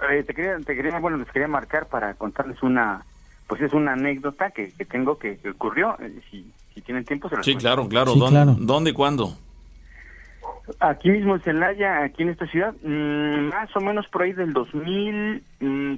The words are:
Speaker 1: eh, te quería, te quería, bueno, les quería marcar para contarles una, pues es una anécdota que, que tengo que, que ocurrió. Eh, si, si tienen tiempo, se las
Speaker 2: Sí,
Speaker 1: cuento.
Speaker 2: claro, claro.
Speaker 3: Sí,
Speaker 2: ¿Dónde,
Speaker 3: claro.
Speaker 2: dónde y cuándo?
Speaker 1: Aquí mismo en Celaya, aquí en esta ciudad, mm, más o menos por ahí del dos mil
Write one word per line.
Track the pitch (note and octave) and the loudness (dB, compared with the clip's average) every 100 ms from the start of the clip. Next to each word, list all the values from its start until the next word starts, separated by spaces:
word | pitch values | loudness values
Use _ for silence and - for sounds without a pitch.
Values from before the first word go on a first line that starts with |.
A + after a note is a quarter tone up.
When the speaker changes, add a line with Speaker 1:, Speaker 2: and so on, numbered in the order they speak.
| C#3 | 0
Speaker 1:
eh, | C#3+ C#3+ | 0 -2
te | |
quería, | D3+ F#3 F3 | -4 -4 -4
te | D3 C3 | -4 -4
quería, | D3 E3 | -2 -2
bueno, | E3+ D#3 | -2 -2
les | A#2+ | -2
quería | C3+ D3 | -2 0
marcar | C#3+ A#2 D#3 D#3 | -2 -2 -4 -2
para | B2 G#2 | -4 -4
contarles | G2 G#2+ - C3+ B2+ | -4 -6 -6 -6 -2
una, | C3 B2+ A2 F#2+ - - - - - | 0 2 2 -2 -10 -20 -20 -20 -8
pues | A#2 | -4
es | C#3+ | 0
una | D3 D3 | 2 2
anécdota | C3 C#3+ C3+ C#3+ C#3 G3 | 0 -2 -2 -6 -4 -4
que, | D3+ G2 | -4 -10
que | - | -10
tengo | - B2 C3 D3 | -6 -2 0 -2
que, | A2 G2 | -6 -8
que | G2+ | -10
ocurrió. | F#2+ G#2+ A#2+ A3 - | -6 -4 -2 -2 -4
Eh, | - - - | -10 -16 -18
si, | G2 G#2 - - | -18 -18 -20 -20
si | - | -18
tienen | - B2+ A#2 | -10 -8 -6
tiempo, | C#3+ E3+ | -6 -4
se | A#2+ | -2
las | B2 | 0
Speaker 2:
Sí, | |
Speaker 1:
cuento. | C3 | 2
Speaker 2:
claro, | A#2+ C3 A2 | 2 2 2
claro. | A2+ C3 | 2 6
Speaker 3:
Sí, | B2+ | 6
Speaker 2:
¿Dónde, | B2+ C#3+ | 8 8
Speaker 3:
claro. | C#3+ G#2 | 8 6
Speaker 2:
dónde | A2 C#3+ D#3+ | 4 2 2
y | |
cuándo? | C3+ C#3+ C#3 G2 E2 - - - - - - - - - - - - - - | 2 2 2 -2 -6 -18 -20 -20 -20 -20 -20 -20 -20 -20 -16 -16 -14 -16 0
Speaker 1:
Aquí | E3 C#3 F3+ | 0 4 4
mismo | G#3 G3 F#3 | 4 4 2
en | |
Celaya, | E3+ D#3 F#3 G3+ G3 E3 | 0 0 0 0 0 0
aquí | C#3+ D3 | -2 -2
en | E3 | -4
esta | E3 D#3+ | -2 -4
ciudad, | D#3+ G#3 - | -2 -2 -4
mm, | D#3 D3 D3 D3 D3+ D3 D3 | -4 -2 -2 0 0 0 -2
más | F#3+ G#3+ | -4 -4
o | G3+ | -2
menos | G3 G#3 G3+ | -2 -2 -2
por | F#3 | -2
ahí | F3+ | 0
del | F#3 E3+ | 0 0
dos | C#3 A#2 | 0 -2
mil | D3+ E3 G3 G#3 G#3 G#3+ G#3+ - - C3+ C#3 C#3+ | -4 -4 -2 -2 -2 -4 -6 -10 -6 -2 -2 -2